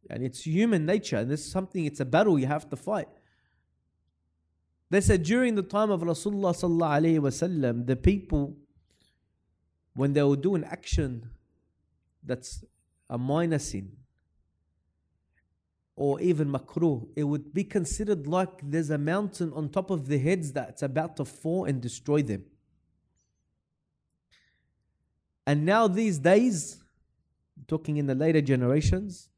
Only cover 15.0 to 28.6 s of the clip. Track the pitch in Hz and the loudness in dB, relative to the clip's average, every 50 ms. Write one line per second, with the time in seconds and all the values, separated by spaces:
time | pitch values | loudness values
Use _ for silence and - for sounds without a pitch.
15 | _ _ _ _ _ _ _ _ _ _ _ _ _ _ _ _ _ _ _ - | _ _ _ _ _ _ _ _ _ _ _ _ _ _ _ _ _ _ _ -4
16 | 147 143 139 - - 180 170 147 156 143 139 131 - - - 160 165 165 143 120 | -2 -2 -2 0 0 0 2 2 0 0 -2 -4 -6 -6 -4 0 0 2 0 0
17 | - - - 151 151 143 147 147 147 - 143 180 196 202 - 208 170 - - - | -6 -8 -6 -4 -2 -2 -2 -4 -6 -6 -4 -4 -4 -2 -2 -2 -2 -2 -4 -6
18 | 214 208 208 165 139 147 170 185 185 185 - - 143 143 143 165 160 143 156 143 | -2 -2 -2 -2 -2 -2 0 0 0 -2 -6 -14 -8 -4 -2 -2 0 0 -2 -2
19 | 143 151 170 202 208 196 - - 180 160 131 151 151 143 - 190 185 190 190 160 | 0 0 -2 -2 -2 -4 -4 -6 -6 -6 -4 -6 -6 -2 -2 -4 -2 -2 -4 -4
20 | 135 131 147 139 127 160 190 190 160 143 127 147 123 - - - 147 135 127 156 | -2 0 0 0 2 2 0 0 -2 -4 -6 -6 -8 -8 -8 -6 -6 -2 -2 -2
21 | 160 165 160 - 135 - - - - 160 170 190 - - 139 127 120 120 - - | -4 -4 -6 -8 -10 -10 -10 -8 -4 -4 -2 -2 -2 -2 -4 -4 -4 -8 -10 -8
22 | - - 147 151 139 117 104 92 - _ _ _ _ _ _ _ _ _ _ _ | -2 0 2 2 2 0 -4 -6 -8 _ _ _ _ _ _ _ _ _ _ _
23 | _ _ _ _ _ _ _ _ _ _ _ _ _ _ _ _ _ _ _ _ | _ _ _ _ _ _ _ _ _ _ _ _ _ _ _ _ _ _ _ _
24 | _ _ _ _ _ _ _ _ _ _ _ _ _ _ _ _ _ _ _ _ | _ _ _ _ _ _ _ _ _ _ _ _ _ _ _ _ _ _ _ _
25 | _ _ _ _ _ _ _ _ _ 139 147 147 151 175 202 220 226 208 180 202 | _ _ _ _ _ _ _ _ _ 0 0 2 2 2 4 4 4 4 2 2
26 | 226 214 180 143 131 170 190 208 240 254 202 160 143 - - - _ _ _ _ | 0 0 0 2 4 6 6 6 6 4 0 -2 -6 -8 -14 -18 _ _ _ _
27 | _ _ _ _ _ _ _ _ _ _ _ - 127 - 156 156 156 156 151 147 | _ _ _ _ _ _ _ _ _ _ _ -20 -6 -6 -6 -4 -2 -2 -2 0
28 | 143 139 131 131 151 160 160 156 143 131 135 127 | 0 0 0 2 2 4 4 4 4 4 2 2